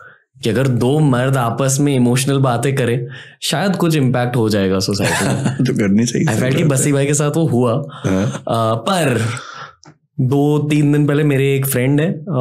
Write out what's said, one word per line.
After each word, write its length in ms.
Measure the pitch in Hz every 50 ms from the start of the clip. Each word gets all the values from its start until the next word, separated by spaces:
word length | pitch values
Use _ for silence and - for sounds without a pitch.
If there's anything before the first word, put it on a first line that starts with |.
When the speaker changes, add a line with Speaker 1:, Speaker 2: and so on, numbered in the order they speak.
| - - - _ _ _ _ - -
Speaker 1:
कि 60 | 120
अगर 180 | 104 117 135 135
दो 320 | 123 113 113 123 139 156
मर्द 380 | 156 143 127 120 127 135 135 131
आपस 400 | 120 117 107 120 139 131 135 135
में 140 | 147 143 143
emotional 420 | 127 123 120 120 131 135 143 139 139
बातें 380 | 139 131 120 117 120 113 -
करें, 320 | 135 127 113 117 135 131 - - - - - - -
शायद 340 | - - - 139 185 202 185
कुछ 200 | 185 175 170 160
impact 400 | 156 135 123 117 123 123 120 123
हो 140 | 131 113 110
जाएगा 300 | 101 104 98 95 95 95
society 480 | 95 - 104 98 98 - - - - 147
में। 280 | 127 - - 139 -
Speaker 2:
<laughs> 60 | - 139
तो 80 | - -
करनी 320 | - 110 98 98 107 117
चाहिए। 200 | 120 - - -
Speaker 1:
I 160 | 156 113 110
felt 140 | 127 127 135
कि 80 | - 175
बसी 280 | 156 139 131 - 147
भाई 140 | 143 139 139
के 80 | 139 147
साथ 180 | 147 156 147
वो 160 | 147 165 165 147
हुआ। 360 | - 117 123 120 113 123 147 -
Speaker 2:
हाँ। 400 | - - - 101 95 95 98 131
Speaker 1:
अ, 440 | 135 - - - - 117 113 110 113
पर 500 | 113 - - 196 180 160 139 123 107 113 113 110 - - - - - - - - _ _ - - _ _ _ _ -
दो 400 | 135 123 135 143 143 147 151 151
तीन 340 | 143 147 151 147 151 143 147
दिन 140 | 147 147 143
पहले 160 | 143 143 156
मेरे 320 | 147 139 135 135 139 139
एक 100 | 139 135
friend 360 | - - 127 123 131 143 147
है, 120 | 156 180 202
अ, 100 | - 156 - 160 131